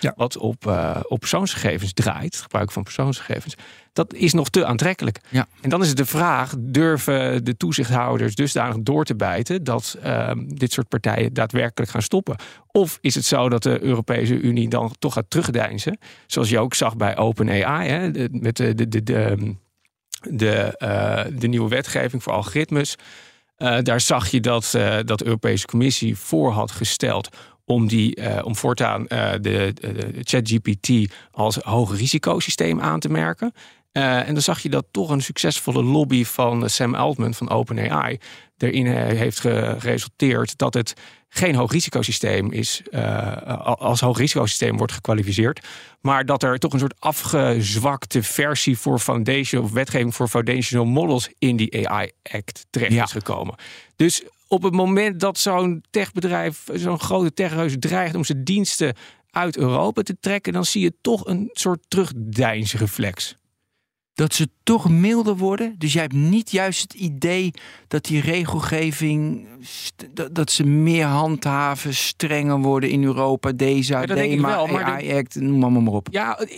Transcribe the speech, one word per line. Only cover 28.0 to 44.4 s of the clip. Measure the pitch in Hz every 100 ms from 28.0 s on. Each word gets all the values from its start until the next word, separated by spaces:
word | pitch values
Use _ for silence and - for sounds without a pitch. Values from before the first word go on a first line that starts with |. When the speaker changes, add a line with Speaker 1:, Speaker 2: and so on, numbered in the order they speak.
| 110
Speaker 2:
eh, | - 107 104
om | - 107
voortaan, | 127 123 120 104 113
eh, | 117 107
de, | 98
de, | 101 101 98 104 110
de | 104 104 -
Chat | 123 131 110
G | 113
P | 113 101
T | - 123 101 - -
als | - 107 101
hoog | - 113 110 98
risicosysteem | 123 156 - 170 - - 165 165
aan | 160 160
te | 151
merken. | 156 160 170 240 - - _ _
Eh, | - 135 127 131
en |
dan | 151
zag | 143 156
je | 151
dat | 139 135
toch | - 170
een | 143
succesvolle | 135 - 170 147 - 127
lobby | 123 147 143 127
van, | 117 - 123 120
eh, | 117
Sam | - 123
Altman | 127 139 139 113
van | 113 120
Open | 113 120 110
A | 107 76 67
I | 127 - - - -
erin, | 123 127 123
eh, | 123 117 113
heeft | 117 107
geresulteerd | 120 117 113 113 117 120 - - 139 117 120 -
dat | 131
het | 123 113 - - - _
geen | - 180
hoog | 135 120
risicosysteem | 156 - - 110 110 110 101 98
is, | 110 110 - -
eh, | -
a-, | 110 104 107 101 - 123 - 120
als | 110 123
hoog | 127 117
risicosysteem | 143 147